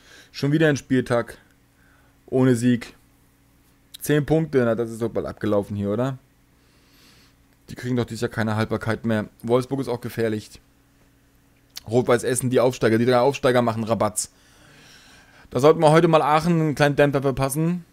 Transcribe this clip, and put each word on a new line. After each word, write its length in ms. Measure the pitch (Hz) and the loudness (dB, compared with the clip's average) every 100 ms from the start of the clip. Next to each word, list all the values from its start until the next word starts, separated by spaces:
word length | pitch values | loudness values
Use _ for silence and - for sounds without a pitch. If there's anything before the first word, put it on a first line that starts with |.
| _ - - | _ -20 -20
Schon 200 | - 139 | -6 -2
wieder 160 | 147 160 | 2 2
ein 100 | 139 | 0
Spieltag 600 | - 131 123 120 113 - _ _ _ _ _ _ _ _ - | -2 -2 0 -2 -4 -12 _ _ _ _ _ _ _ _ -6
ohne 300 | 131 131 120 | 0 2 2
Sieg. 400 | 123 120 - - _ _ _ _ _ _ _ _ _ - | 2 0 -4 -20 _ _ _ _ _ _ _ _ _ -12
Zehn 260 | - 147 139 | -2 -2 2
Punkte, 380 | 156 160 143 120 | 0 0 0 0
na, 100 | 113 | 0
das 160 | 113 | -4
ist 100 | 113 | -4
doch 80 | 113 | -6
bald 160 | 101 73 | -4 -8
abgelaufen 500 | - 104 104 98 101 | -6 -2 -2 -2 -4
hier, 140 | 101 | -4
oder? 280 | 107 131 131 _ _ _ _ _ _ _ _ _ _ _ _ _ _ - | -2 -4 -6 _ _ _ _ _ _ _ _ _ _ _ _ _ _ -20
Die 60 | - | -12
kriegen 200 | 123 123 | -6 -4
doch 100 | 113 | -4
dieses 160 | 113 | -4
Jahr 80 | 117 | -6
keine 260 | - 110 107 | -4 -4 -2
Haltbarkeit 500 | 110 110 - 110 117 | -2 -4 -4 -4 -2
mehr. 240 | 110 104 _ | -2 -4 _
Wolfsburg 380 | 117 131 127 139 | -2 0 0 -6
ist 80 | 120 | -6
auch 140 | 120 | -6
gefährlich. 600 | 117 - 113 107 - - _ _ _ _ _ _ _ _ _ _ _ - - | -8 -4 -4 -4 -8 -20 _ _ _ _ _ _ _ _ _ _ _ -20 -2
Rot-Weiß 340 | 117 120 120 | 0 2 2
Essen, 260 | 117 127 127 | 0 -2 0
die 100 | 123 | 2
Aufsteiger. 380 | 123 127 120 113 | 2 2 2 2
Die 80 | 117 | 2
drei 140 | 123 | 4
Aufsteiger 420 | 120 139 135 123 | 2 2 0 2
machen 220 | 120 110 | 0 -2
Rabatz. 480 | 110 110 107 - - _ _ _ - - - - - - - - - | -2 -2 -2 -4 -10 _ _ _ -20 -20 -20 -20 -20 -20 -20 -20 -10
Da 100 | - | 2
sollten 200 | 143 160 | 4 6
wir 120 | 156 | 6
heute 160 | 160 170 | 6 6
mal 140 | 160 | 4
Aachen 380 | 139 151 160 170 | 2 0 2 0
einen 160 | 156 131 | 0 0
kleinen 200 | 147 143 | 0 4
Dämpfer 260 | 143 139 | 2 2
verpassen. 640 | 139 127 135 139 160 175 165 | -2 -2 -4 -2 -2 -4 -8